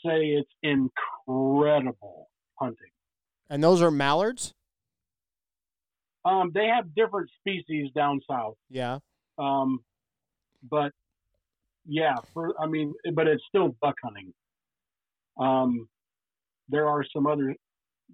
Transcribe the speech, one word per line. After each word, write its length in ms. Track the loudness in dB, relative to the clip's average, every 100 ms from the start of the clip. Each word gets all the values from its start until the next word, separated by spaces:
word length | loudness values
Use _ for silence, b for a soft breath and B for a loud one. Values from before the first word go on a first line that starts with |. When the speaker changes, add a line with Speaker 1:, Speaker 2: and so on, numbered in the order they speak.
Speaker 1:
say 260 | 0 2 2
it's 200 | 0 0 _
incredible 1600 | 0 0 0 -4 -8 -10 -4 0 2 4 4 2 0 -8 -16 -20 -20 _ _ -8
hunting. 320 | -8 -8 -20 _ _ _ _ _ _
Speaker 2:
And 140 | 2
those 180 | 4 6
are 100 | 4
mallards? 600 | 4 2 2 0 -4 -10 -12 _ _ _ _ _ _ _ _ _ _ _ _ _ _ _ _
Speaker 1:
Um, 260 | 0 2 0
they 140 | 0 2
have 260 | 0 0 0
different 340 | 0 0 -8 _
species 540 | -6 -6 -4 -6 -2
down 260 | 0 0 0 -4
south. 280 | -6 -6 -10 _
Speaker 2:
Yeah. 300 | -6 -6 -6 -12 _ _ -6
Speaker 1:
Um, 420 | -2 0 0 -2 -8 _ _ _ _ _ _ _ -4
but 240 | -2 -2 -6 _ _ _ _ _ _ _ _ -6
yeah, 300 | 0 0 0 -8
for, 200 | -8 -6 -4
I 60 | -4
mean, 280 | -2 -4 -6 -4
but 120 | 0 2
it's 160 | 2 0
still 280 | 0 0 0
buck 140 | -4 -4
hunting. 300 | -12 -14 -18 -20 _ _ _ _ _ _ _ _ _ -2
Um, 500 | 0 2 2 -2 -6 _ _ _ _ _ _ _ -4
there 200 | 0 2
are 160 | 0 -2
some 120 | 0 0
other, 280 | 2 -2 -4 _ _ _ _ _